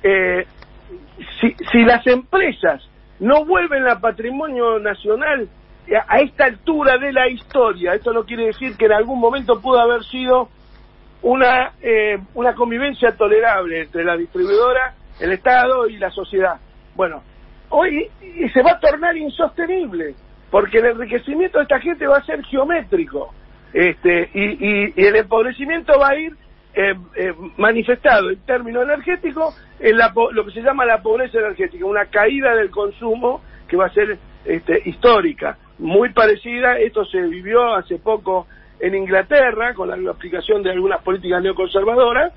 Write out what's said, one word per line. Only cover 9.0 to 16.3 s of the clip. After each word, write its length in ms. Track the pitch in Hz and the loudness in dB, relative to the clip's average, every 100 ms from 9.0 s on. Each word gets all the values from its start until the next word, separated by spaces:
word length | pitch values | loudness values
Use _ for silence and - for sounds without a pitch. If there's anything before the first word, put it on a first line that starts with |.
| 233 254 | 0 0
momento 400 | 233 269 247 220 | 0 0 0 -2
pudo 200 | 233 254 | 2 4
haber 220 | 233 240 | 4 2
sido 440 | 220 254 254 254 - _ - - - _ - _ | -4 -8 0 0 0 _ -20 -20 -20 _ -20 _
una, 500 | - 262 254 254 262 - | -2 2 4 2 -2 -6
eh, 380 | 240 220 214 202 190 | -2 0 0 -4 -8
una 200 | - 247 | -2 -2
convivencia 640 | 233 240 233 285 262 233 220 | 0 -4 -2 -4 0 0 2
tolerable 680 | 208 214 233 202 180 165 | 2 4 4 0 -2 -6
entre 220 | 156 175 | -8 -4
la 120 | 170 170 | -2 -2
distribuidora, 760 | 170 185 180 202 247 254 254 - - - | -4 -4 0 2 2 2 -2 -8 -20 -8
el 120 | 170 | -6
Estado 560 | 190 262 254 247 262 233 | -2 2 4 4 0 -2
y 80 | 214 | -4
la 140 | 196 | -8
sociedad. 460 | - 185 | -8 -6